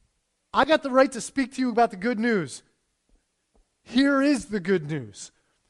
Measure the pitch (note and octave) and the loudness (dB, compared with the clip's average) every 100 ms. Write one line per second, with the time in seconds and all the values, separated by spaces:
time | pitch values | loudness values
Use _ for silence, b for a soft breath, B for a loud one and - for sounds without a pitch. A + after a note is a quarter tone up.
0 | _ _ _ _ _ G#3 C4+ D#4 C#4 B3+ | _ _ _ _ _ 0 2 2 2 2
1 | C#4 A#3 - - B3 - B3+ G#3+ A3+ F#3+ | 2 0 -6 -4 -4 -2 -2 2 2 0
2 | G#3 A#3 A#3 G#3+ D3 - - _ _ _ | -4 -2 0 0 -2 -10 -20 _ _ _
3 | _ _ _ _ _ _ _ _ - B3 | _ _ _ _ _ _ _ _ -4 0
4 | C#4 C#4 C#4 C#4 F#3+ G3+ E3 F#3+ D3 D#3 | 2 2 2 0 -2 -6 0 -2 -2 -8
5 | A2+ - - _ _ _ _ | -10 -16 -20 _ _ _ _